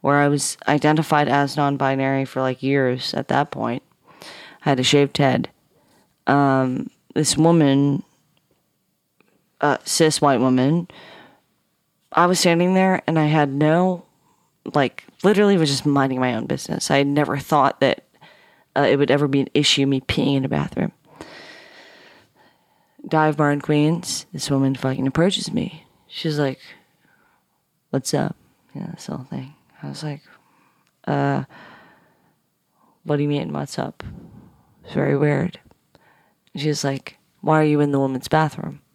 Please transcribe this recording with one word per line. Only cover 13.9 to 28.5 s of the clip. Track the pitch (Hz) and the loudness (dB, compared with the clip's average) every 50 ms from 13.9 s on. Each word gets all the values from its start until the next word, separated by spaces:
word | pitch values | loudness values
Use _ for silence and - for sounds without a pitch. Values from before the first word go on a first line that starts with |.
| 185 175 - _ _ _ _ _ _ _ _ _ _ _ _ - - | 0 -4 -8 _ _ _ _ _ _ _ _ _ _ _ _ -4 0
like, | 147 139 123 _ - - - _ _ - | 0 0 0 _ -8 -20 -20 _ _ 2
literally | 190 214 190 208 202 202 | 2 4 4 4 4 4
was | 180 160 147 | 4 2 0
just | 139 131 - | 0 -2 0
minding | 151 143 139 135 135 131 127 | 0 2 2 2 0 0 -2
my | 127 127 120 | -2 -2 -2
own | 113 117 | -4 -4
business. | - 131 135 - - - - - - | -6 -6 -6 -6 -8 -8 -6 -4 0
I | 143 139 | 0 0
had | 143 143 | 2 2
never | 143 147 147 - 113 143 | 2 0 0 0 -2 -6
thought | 139 - - 147 135 139 - _ | -4 0 2 2 2 2 0 _
that, | 139 131 - - _ _ _ _ - - _ _ _ _ _ _ _ _ _ | 0 0 0 -2 _ _ _ _ -20 -20 _ _ _ _ _ _ _ _ _
uh, | - 143 110 | 0 2 2
it | 120 139 | 2 2
would | 143 - | 2 2
ever | 135 143 147 | 2 0 0
be | 143 135 139 | 0 0 -2
an | 135 - _ | -2 0 _
issue, | - 147 - - - 139 | 0 0 0 0 0 0
me | 135 139 131 - | 0 0 -2 -2
peeing | _ - - - - 139 | _ -4 -2 0 0 0
in | 135 131 | 0 -2
a | 135 | -2
bathroom. | - 73 - - - - - - - _ _ _ - - - - - - - - - - - - - - - - - - - - - _ _ _ _ _ _ _ _ _ _ _ _ _ _ _ _ _ - | -2 -2 -4 -4 -4 -4 -4 -4 -6 _ _ _ -20 -20 -20 -20 -20 -20 -20 -20 -20 -20 -20 -20 -20 -20 -20 -20 -20 -20 -20 -20 -20 _ _ _ _ _ _ _ _ _ _ _ _ _ _ _ _ _ -10
Dive | - - 156 156 156 151 | -2 0 2 2 2 2
bar | 143 151 147 143 | 2 0 0 0
in | 147 | -2
Queens, | 139 - 151 147 147 151 165 175 180 - - - - _ - | -2 0 2 2 4 2 0 -2 -4 -8 -10 -10 -10 _ -12
this | 151 - - | -12 -6 -2
woman | 143 135 135 135 135 | 0 0 0 0 -2
fucking | 127 - 135 135 - 127 | -2 -2 -4 -2 -2 -4
approaches | 135 135 - 165 190 190 - - - 156 | -2 0 0 0 0 0 -2 -6 -6 -6
me. | - - 180 - 156 _ _ _ _ _ _ | -4 -6 -6 -10 -14 _ _ _ _ _ _
She's | - - - 165 151 147 | -16 -8 -6 -6 -2 -2
like, | 147 135 131 - - - - _ _ _ _ _ _ _ _ _ _ _ _ _ _ _ _ _ _ _ _ _ _ _ | -2 -2 -2 -6 -14 -20 -20 _ _ _ _ _ _ _ _ _ _ _ _ _ _ _ _ _ _ _ _ _ _ _
"What's | - 135 131 - - | -8 -6 -6 -4 -4
up?" | 139 - - - _ _ _ | -2 -2 -4 -6 _ _ _